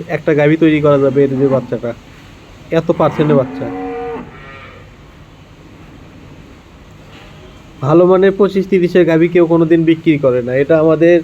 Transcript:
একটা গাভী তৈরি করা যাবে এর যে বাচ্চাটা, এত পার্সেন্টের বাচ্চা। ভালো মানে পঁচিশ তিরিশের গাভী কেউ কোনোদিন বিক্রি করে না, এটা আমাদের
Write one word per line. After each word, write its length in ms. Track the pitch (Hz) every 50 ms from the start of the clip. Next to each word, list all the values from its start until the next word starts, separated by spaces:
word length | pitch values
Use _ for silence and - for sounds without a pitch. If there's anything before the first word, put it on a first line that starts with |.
| 170 -
একটা 240 | 160 147 - 170 151
গাভী 220 | 147 147 151 156
তৈরি 220 | 156 165 156 156 147
করা 180 | 147 147 143 139
যাবে 200 | 139 135 131 143 139
এর 80 | 135 135 127
যে 80 | 139 135
বাচ্চাটা, 420 | 131 127 120 - 120 110 120 117 110 - - - - - - - - - - - - - - - 165 165
এত 100 | 160 - 160 -
পার্সেন্টের 380 | 160 143 - - 151 151 147 139
বাচ্চা। 260 | 123 - - - - - - - - - - - - - - - - - - - - - - - - - - - - - - - - - - - - - - - - - - - - - - - - - - - - - - - - - - - - - - - - - - - - - - - - - - - - - - - - - - - - - - -
ভালো 220 | 131 143 160 175 180 180
মানে 160 | 185 185 196 196 190 208
পঁচিশ 260 | 202 185 190 196 185 -
তিরিশের 320 | 196 185 175 170 175 180 170 165
গাভী 180 | 165 160 170 165
কেউ 160 | 170 175 170
কোনোদিন 340 | 160 170 165 165 160 170 165 165
বিক্রি 340 | 160 160 160 - 170 151 143 147
করে 160 | 127 123 127 120
না, 60 | 123 127 139
এটা 120 | 139 147 160 156 156
আমাদের 320 | 160 156 151 165 170 175 165